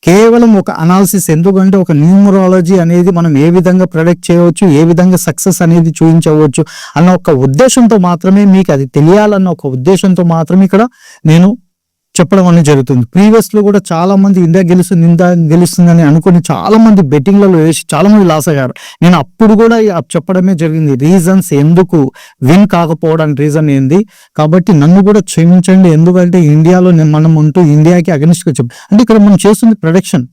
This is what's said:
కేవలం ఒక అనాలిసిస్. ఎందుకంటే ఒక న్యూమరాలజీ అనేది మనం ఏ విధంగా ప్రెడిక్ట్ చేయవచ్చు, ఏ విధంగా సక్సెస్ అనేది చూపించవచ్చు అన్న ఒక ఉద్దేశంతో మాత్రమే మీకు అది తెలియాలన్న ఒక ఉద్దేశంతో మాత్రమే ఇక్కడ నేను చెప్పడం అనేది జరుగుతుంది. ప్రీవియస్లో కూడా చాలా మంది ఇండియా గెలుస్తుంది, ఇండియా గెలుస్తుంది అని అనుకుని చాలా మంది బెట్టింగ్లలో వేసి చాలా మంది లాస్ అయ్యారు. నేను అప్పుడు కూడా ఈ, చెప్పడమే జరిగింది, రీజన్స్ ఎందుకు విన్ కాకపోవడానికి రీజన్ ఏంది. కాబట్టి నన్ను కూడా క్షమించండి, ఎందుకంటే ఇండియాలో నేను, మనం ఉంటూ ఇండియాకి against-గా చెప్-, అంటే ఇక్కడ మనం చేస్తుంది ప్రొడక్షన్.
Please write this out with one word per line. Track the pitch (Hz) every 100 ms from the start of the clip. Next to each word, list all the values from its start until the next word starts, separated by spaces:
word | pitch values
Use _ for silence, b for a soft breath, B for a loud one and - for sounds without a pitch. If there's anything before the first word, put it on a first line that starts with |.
| -
కేవలం | 185 226 233 240 208
ఒక | -
అనాలిసిస్. | - 160 185 196 202 170
ఎందుకంటే | 156 175 190 190 190
ఒక | 180
న్యూమరాలజీ | 151 156 196 202 190 185 185 170 190
అనేది | 165 175 175
మనం | 175 170 143
ఏ | 156
విధంగా | 180 175 185 180
ప్రెడిక్ట్ | 160 165 175 -
చేయవచ్చు, | 175 175 160 190 143
ఏ |
విధంగా | 165 170 180 180
సక్సెస్ | - - - 175
అనేది | 170 170 165
చూపించవచ్చు | 151 165 165 165 151 151 131 156 B B -
అన్న | 175
ఒక | 180 175
ఉద్దేశంతో | 139 135 139 262 262 233 214
మాత్రమే | 180 170 185 190
మీకు | 208 190 190
అది | 143 135
తెలియాలన్న | 147 151 196 214 202 190
ఒక | 165 143
ఉద్దేశంతో | 131 131 190 196 180 175 165
మాత్రమే | 160 180
ఇక్కడ | 190 196 240 b b b 156
నేను | 160 185 240 _ _ _ _ _ -
చెప్పడం | - 196 180
అనేది | 175
జరుగుతుంది. | 147 143 127 131 117
ప్రీవియస్లో | 175 208 226 208 214
కూడా | 202 202 196
చాలా | 165 175
మంది | 196 196 190
ఇండియా | 170 170 180
గెలుస్తుంది, | 180 175 180 165
ఇండియా | 170 175
గెలుస్తుంది | 180 160 170 175 - 175
అని | 170
అనుకుని | 156 156 175 175 -
చాలా | 135 82 220
మంది | 226 202
బెట్టింగ్లలో | 151 147 139 202 202 175
వేసి | 160 160 -
చాలా | 151 190
మంది | 214
లాస్ | 185 156 151
అయ్యారు. | 147 127 - B B
నేను | 170 180
అప్పుడు | 139 _ 220
కూడా | 214 226 226
ఈ, | 220
చెప్పడమే | 175 - 170 - 185 185
జరిగింది, | 185 165 160 151 135 147
రీజన్స్ | 190 165 190 180
ఎందుకు | 139 147 170 185 160 135 B B B
విన్ | 127 175 208
కాకపోవడానికి | 175 165 160 165 160 156 139
రీజన్ | 147 147 156
ఏంది. | 139 135 170 220 b b -
కాబట్టి | 151 175 175
నన్ను | 165 143 185
కూడా | 196 208
క్షమించండి, | - - 165 180 180 190 185
ఎందుకంటే | 156 170 180 180 180
ఇండియాలో | 156 151 160 180 185
నేను, | 170 156
మనం | 151 160 160
ఉంటూ | 151 143
ఇండియాకి | 170 147 156 180 170
against-గా | 156 156 175 -
చెప్-, | 135 120 B B
అంటే | 208
ఇక్కడ | 247 220
మనం | 202 190 202
చేస్తుంది | 214 226
ప్రొడక్షన్. | 220 160 170 - 156 123